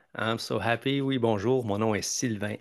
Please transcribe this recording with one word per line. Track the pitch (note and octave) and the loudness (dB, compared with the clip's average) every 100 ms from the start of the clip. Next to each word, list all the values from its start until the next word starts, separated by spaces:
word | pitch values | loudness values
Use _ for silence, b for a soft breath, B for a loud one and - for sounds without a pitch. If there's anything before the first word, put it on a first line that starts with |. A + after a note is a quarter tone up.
| b - | b -6
I'm | A2 A2+ | -2 -2
so | - A#2+ | -2 -2
happy. | A2+ A#2 C3+ C#3 | 0 0 0 0
Oui, | C3+ C3+ | 0 2
bonjour. | A2+ G#2 G#2+ C3 | 2 2 2 2
Mon | A2 G2+ | 0 0
nom | A2+ | 2
est | G2+ F2+ | 0 -2
Sylvain | - B2+ G#2 G#2 G#2+ | -2 -2 -2 -4 -2